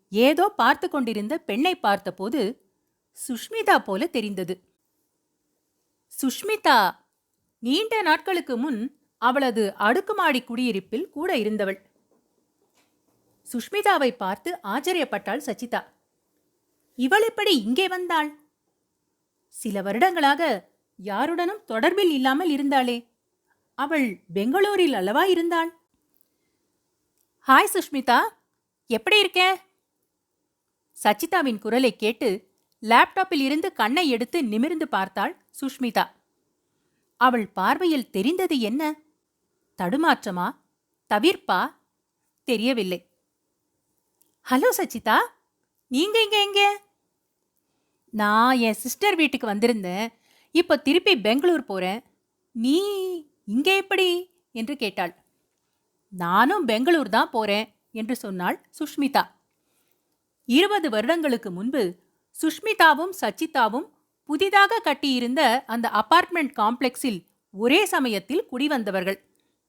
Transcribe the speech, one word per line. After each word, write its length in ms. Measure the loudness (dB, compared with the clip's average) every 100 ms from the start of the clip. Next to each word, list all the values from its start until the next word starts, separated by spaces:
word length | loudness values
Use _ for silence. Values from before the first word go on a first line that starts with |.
| -6
ஏதோ 400 | 2 4 4 0
பார்த்து 400 | 2 2 2 0
கொண்டிருந்த 480 | -4 -4 -4 -4 -8
பெண்ணை 380 | -6 -2 -2 0
பார்த்தபோது 880 | 0 0 -2 -8 -6 -2 -4 -6 _ _ _ _ _ -18 -10
சுஷ்மிதா 520 | -10 -8 -6 2 2
போல 280 | 2 -6 -4
தெரிந்தது. 540 | -4 -6 -8 -8 -10 _ _ _ _ _ _ _ _ _ _ _ _ _ _ _ -6
சுஷ்மிதா 720 | -4 -4 -6 -2 4 4 4 -2 _ _ _ _ _ _
நீண்ட 420 | -2 -2 0 -2
நாட்களுக்கு 560 | 0 0 0 -4 -4 -4
முன் 420 | -4 -4 -6 _ _ -2
அவளது 560 | 0 2 0 0 -2 0
அடுக்குமாடி 640 | 0 0 0 0 0 0
குடியிருப்பில் 680 | -4 -4 -2 -2 -6 -8 -8
கூட 280 | -6 -2 -2
இருந்தவள். 520 | -2 -2 -4 -4 _ _ _ _ _ _ _ _ _ _ _ _ _ _ _ _ -10
சுஷ்மிதாவை 600 | -10 -6 -2 2 2 2 -2
பார்த்து 440 | -6 -6 -8 -10
ஆச்சரியப்பட்டாள் 840 | -6 -4 -2 -2 -2 -4 -6 -8 -6
சச்சிதா. 520 | -10 -6 -8 -8 _ _ _ _ _ _ _ _ _ _ -4
"இவள் 280 | 2 2
எப்படி 400 | 2 0 2 2
இங்கே 240 | 2 0 0
வந்தாள்? 520 | -2 -2 -2 -2 -6 _ _ _ _ _ _ _ _ _ _ _
சில 340 | -12 -8 -6
வருடங்களாக 880 | -4 0 0 2 2 2 0 -2 -6 _ _ _
யாருடனும் 680 | -8 -4 -2 -2 -4 -4 -6
தொடர்பில் 420 | 0 0 2 2
இல்லாமல் 400 | 2 0 0 0
இருந்தாளே. 580 | -2 0 0 0 -4 -8 _ _ _ _ _ _ -8
அவள் 480 | -4 0 -2 -4 -8
பெங்களூரில் 600 | -4 -2 0 0 2 2
அல்லவா 320 | 2 0 0 2
இருந்தாள்?" 520 | 2 0 -2 -4 -8 _ _ _ _ _ _ _ _ _ _ _ _ _ _ _ _ 2
"ஹாய் 260 | 4 4
சுஷ்மிதா, 460 | -2 -4 -6 2 2 2 -6 _ _ _ _ -6
எப்படி 320 | -4 2 2
இருக்க?" 420 | 2 2 2 0 _ _ _ _ _ _ _ _ _ _ _ _ _ -2
சச்சிதாவின் 560 | 0 0 0 0 0 -2
குரலை 360 | -2 2 2 0
கேட்டு 540 | -4 -2 -2 -2 _ _ _ _
லேப்டாப்பில் 600 | 2 4 4 2 -2 0
இருந்து 320 | 0 -2 -4
கண்ணை 360 | -2 -2 0 0
எடுத்து 340 | 0 -2 -4
நிமிர்ந்து 440 | -2 -2 -2 -2 -4
பார்த்தாள் 580 | -4 -4 -4 -6 -6 _ -10
சுஷ்மிதா. 480 | -10 -6 -4 -2 -4 _ _ _ _ _ _ _ _ _ _ 0
அவள் 300 | 2 2 -4
பார்வையில் 640 | -2 -2 0 0 -2 -4
தெரிந்தது 500 | -4 -2 0 -2 -2
என்ன? 360 | -2 -2 -4 -6 _ _ _ _ _ _ _ -6
தடுமாற்றமா, 760 | -4 0 2 0 -2 -4 -6 -6 _ _ _ _ -2
தவிர்ப்பா? 600 | 2 2 0 -2 -2 -2 -8 _ _ _ _ _ _
தெரியவில்லை. 680 | -6 -2 -2 -2 -2 -6 _ _ _ _ _ _ _ _ _ _ _ _ _ _ -2
"ஹலோ 200 | 2 2 0
சச்சிதா, 400 | -4 -4 0 2 0 _ _ _ _ _ -6
நீங்க 360 | -2 0 2
இங்க 180 | 2 2
எங்க?" 460 | 2 2 2 0 _ _ _ _ _ _ _ _ _ _ _ _ _
"நான் 460 | -4 2 4 4 4
என் 160 | 2
சிஸ்டர் 420 | -2 -6 -2 0 2
வீட்டுக்கு 320 | 0 0 -4
வந்திருந்தேன். 680 | 0 0 0 -4 -6 -8 _ _ _ _
இப்ப 260 | -2 2 0
திருப்பி 400 | 2 2 2 2
பெங்களூர் 480 | 2 2 2 0 -2
போறேன். 380 | -6 -4 -6 _ _ _ _ _
நீ 300 | -4 0 0 0 -4 -6 -8 -12 _ -4
இங்க 300 | 0 2 2
எப்படி?" 540 | 0 0 2 0 -4 _ _
என்று 240 | -10 -8 -6
கேட்டாள். 400 | -6 -4 -6 -8 _ _ _ _ _ _ _ _ _
"நானும் 560 | -8 0 4 4 2 0
பெங்களூர் 440 | 0 2 2 2
தான் 200 | 0 0
போறேன்" 460 | -2 -2 -2 -4 _ _
என்று 240 | -10 -6 -6
சொன்னாள் 540 | -6 -6 -4 -4 _
சுஷ்மிதா. 580 | -12 -10 -4 0 0 -2 _ _ _ _ _ _ _ _ _ _ _ 0
இருபது 440 | 2 4 2 0
வருடங்களுக்கு 600 | -2 0 0 0 -2 -4
முன்பு 440 | -8 -4 -2 -2 -4 _ _ _ -4
சுஷ்மிதாவும் 720 | -4 -2 -4 4 6 4 0 -4
சச்சிதாவும் 680 | -6 -4 -4 0 0 0 -8 _ _ _
புதிதாக 560 | -6 -2 4 6 6 4
கட்டியிருந்த 840 | -2 -2 0 -2 -2 2 2 2 -2
அந்த 220 | -4 -2
அபார்ட்மெண்ட் 640 | -2 4 4 4 -2 -4
காம்ப்ளெக்ஸில் 720 | 0 0 2 -4 -2 -6 -6 -10 _ _
ஒரே 340 | -2 2 4 2
சமயத்தில் 640 | 0 -2 -4 -4 -6 -4
குடிவந்தவர்கள். 760 | -4 -2 -2 -2 -4 -4 -6 _ _ _ _